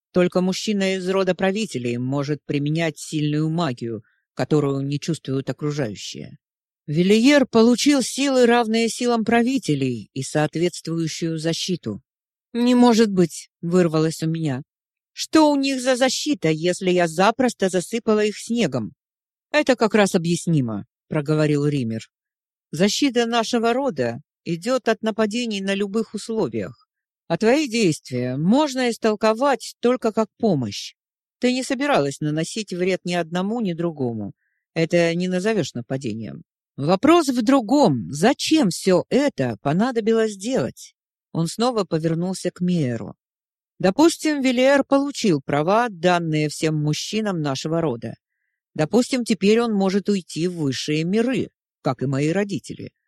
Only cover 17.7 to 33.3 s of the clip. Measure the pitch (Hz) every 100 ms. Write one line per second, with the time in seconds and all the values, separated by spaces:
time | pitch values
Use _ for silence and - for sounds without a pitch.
17.7 | 185 - 233 220 214 214 196 - 233 175
18.7 | 127 101 - _ _ _ _ _ - 294
19.7 | 247 214 214 196 190 165 170 - 156 120
20.7 | 104 - _ - 156 143 156 151 147 147
21.7 | 143 113 113 - _ _ _ _ _ _
22.7 | 147 208 - 285 233 233 233 220 240 226
23.7 | 247 277 147 120 120 - _ - 165 202
24.7 | 262 - 220 220 214 214 226 240 202 190
25.7 | 196 202 214 214 208 - 220 147 113 90
26.7 | - _ _ _ _ - 170 214 277 302
27.7 | 233 190 151 - 127 123 131 165 254 302
28.7 | 254 247 220 220 214 220 220 277 247 -
29.7 | - 240 247 226 117 110 _ - 151 110
30.7 | - - - _ _ _ _ 247 254 247
31.7 | 262 294 220 143 - 151 151 165 226 208
32.7 | 175 185 185 185 175 165